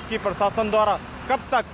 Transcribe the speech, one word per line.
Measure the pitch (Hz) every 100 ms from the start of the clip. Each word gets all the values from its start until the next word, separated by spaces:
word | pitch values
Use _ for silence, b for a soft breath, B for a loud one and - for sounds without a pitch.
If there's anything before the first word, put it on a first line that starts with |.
| -
कि | 220
प्रशासन | 208 175 202 196 214
द्वारा | 214 214 180 - - -
कब | 254 -
तक | 254 -